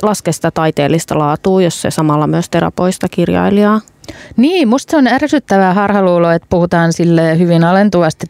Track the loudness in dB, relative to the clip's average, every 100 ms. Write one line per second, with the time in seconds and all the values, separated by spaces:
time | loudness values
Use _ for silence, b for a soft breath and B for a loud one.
0 | -4 -4 -4 -4 -4 -2 -2 -2 -2 -2
1 | -2 -2 -2 -2 0 0 0 -2 -6 -2
2 | 0 0 0 -2 -2 -2 -4 -2 -4 -2
3 | -6 -4 -2 0 0 2 2 0 -4 _
4 | B B B 0 0 2 0 0 0 0
5 | 2 0 0 -2 0 0 2 2 2 2
6 | 2 2 2 0 0 -2 0 0 0 0
7 | 2 2 2 2 2 2 2 2 2 2
8 | 0 -2 -8